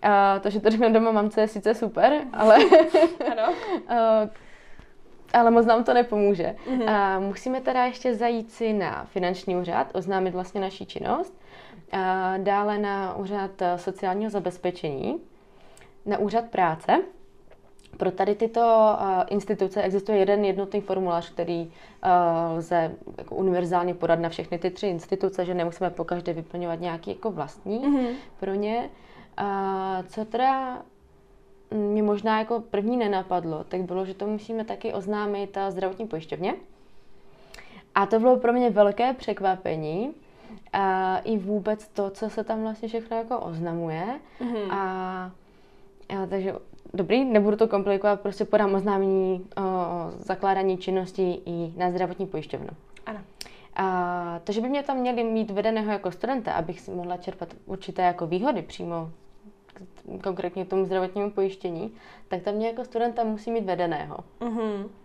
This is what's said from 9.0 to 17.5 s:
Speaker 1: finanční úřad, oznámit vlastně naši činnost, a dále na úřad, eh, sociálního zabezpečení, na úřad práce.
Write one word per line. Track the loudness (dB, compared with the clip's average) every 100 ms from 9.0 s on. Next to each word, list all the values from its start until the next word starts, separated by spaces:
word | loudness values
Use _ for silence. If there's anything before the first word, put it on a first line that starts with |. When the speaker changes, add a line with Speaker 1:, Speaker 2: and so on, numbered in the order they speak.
| -6
Speaker 1:
finanční | -2 -2 -2 -2 -2
úřad, | 0 -2 -2
oznámit | -4 -2 -2 0
vlastně | -4 -6 -4
naši | -6 -6 -12
činnost, | -8 -2 -2 -4 -10 -20 -20 -20 -20 -8
a | -4 -2 0 0 -2
dále | 0 2 2 0
na | -2 -2 -4 -6
úřad, | -6 -4 -6 -2
eh, | -2 0
sociálního | -4 -4 -4 -2 -2
zabezpečení, | -2 -4 -4 -4 -4 -6 -4 -4 -6 -8 -20 -20 -20 -20 -20 -20 -14 -4
na | -2
úřad | 0 0 -2
práce. | 0 0 0 2 2 2 -10 -20 -20 -20